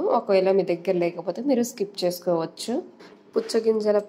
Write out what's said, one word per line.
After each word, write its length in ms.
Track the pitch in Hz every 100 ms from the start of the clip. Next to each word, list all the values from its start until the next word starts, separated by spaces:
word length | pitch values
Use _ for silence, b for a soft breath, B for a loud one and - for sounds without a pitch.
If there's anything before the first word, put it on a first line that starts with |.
| 370 247
ఒకవేళ 280 | 233 190 185 196
మీ 60 | 170
దగ్గర 240 | 170 175 180
లేకపోతే 380 | 175 170 170 175 262
మీరు 140 | 247 233
స్కిప్ 280 | - 202 -
చేసుకోవచ్చు. 720 | 180 175 - 170 165 - - 254 - - B B -
పుచ్చగింజల 640 | - 220 233 226 220 214 208